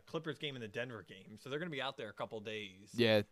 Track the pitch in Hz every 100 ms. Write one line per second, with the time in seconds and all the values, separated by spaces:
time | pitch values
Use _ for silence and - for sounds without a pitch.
0 | - 165 160 139 151 131 110 117 127 113
1 | 87 95 92 107 131 147 180 139 131 135
2 | 110 - 117 113 107 107 104 92 104 113
3 | 113 110 101